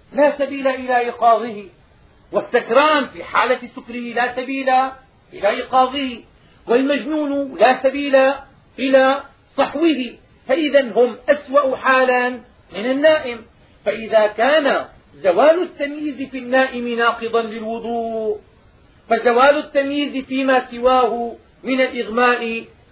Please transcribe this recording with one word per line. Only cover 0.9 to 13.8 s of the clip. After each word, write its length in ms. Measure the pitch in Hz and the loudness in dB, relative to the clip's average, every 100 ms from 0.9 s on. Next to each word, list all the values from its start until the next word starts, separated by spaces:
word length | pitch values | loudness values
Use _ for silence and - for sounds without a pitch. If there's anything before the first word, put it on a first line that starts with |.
| 247 | -2
إيقاظه، 680 | 240 - 233 220 233 208 190 _ _ _ _ _ _ | -2 2 4 4 0 -10 -16 _ _ _ _ _ _
والسكران 760 | 196 - 240 - 247 311 294 254 | -4 -2 -2 0 2 4 2 -2
في 160 | 170 | -10
حالة 360 | - - 233 247 240 - | -6 -2 0 -2 -6 -18
سكره 380 | - 240 240 | -14 -12 -8
لا 220 | 233 247 247 | -4 -4 -4
سبيل 340 | 262 269 262 254 262 - _ _ _ | -8 -6 0 0 0 -6 _ _ _
إلى 160 | - 196 | -4 -2
إيقاظه، 680 | 254 247 262 254 277 262 233 - _ _ _ - | -2 0 0 0 -2 -6 -8 -16 _ _ _ 0
والمجنون 920 | 240 269 277 226 311 294 277 277 165 | 0 2 -2 -2 -4 -2 -4 -4 2
لا 240 | 226 254 | 2 2
سبيل 320 | 262 277 285 269 269 277 - _ _ - | 0 -2 0 2 2 0 -8 _ _ -8
إلى 440 | 262 262 262 285 - _ _ - | 2 4 4 0 -6 _ _ -4
صحوه، 580 | 269 277 330 254 240 - _ _ - | -2 0 0 0 -4 -12 _ _ -4
فإذا 340 | 269 302 269 | -2 2 2
هم 360 | 247 196 240 208 - | 2 2 2 0 -2
أسوأ 460 | 294 - 277 269 - | -2 0 2 2 0
حالا 540 | 262 262 254 247 247 247 214 _ _ | 0 2 4 2 0 -4 -14 _ _
من 180 | 180 233 | -8 -4
النائم. 500 | 269 311 311 262 233 220 _ _ _ | 2 4 4 0 -12 -16 _ _ _